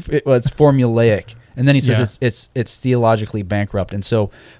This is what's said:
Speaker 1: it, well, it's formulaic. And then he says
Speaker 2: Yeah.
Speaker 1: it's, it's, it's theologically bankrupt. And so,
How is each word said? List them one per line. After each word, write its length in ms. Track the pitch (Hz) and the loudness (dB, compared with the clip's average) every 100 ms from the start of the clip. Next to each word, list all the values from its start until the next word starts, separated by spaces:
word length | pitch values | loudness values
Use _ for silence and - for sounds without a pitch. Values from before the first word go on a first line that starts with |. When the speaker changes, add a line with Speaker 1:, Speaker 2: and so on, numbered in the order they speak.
| - | -6
Speaker 1:
it, 180 | 151 135 | -4 0
well, 120 | 127 | 0
it's 120 | - | 0
formulaic. 840 | - 147 135 123 113 117 101 - - _ - | 2 4 4 2 2 2 0 -4 -20 _ -2
And 100 | 135 | 2
then 80 | 139 | 2
he 60 | |
says 160 | 127 113 | 2 0
Speaker 2:
Yeah. 60 | |
Speaker 1:
it's, 140 | 113 - | 0 -2
it's, 280 | 123 - - 127 | -4 -6 -10 -6
it's 240 | 113 - | -6 -4
theologically 640 | 127 123 113 110 107 107 | -2 2 2 0 -2 -8
bankrupt. 500 | 92 101 104 101 90 | -4 -4 -4 -4 -6
And 120 | 98 - | -6 -2
so, 240 | 113 101 - - - | -2 -2 -6 -20 -10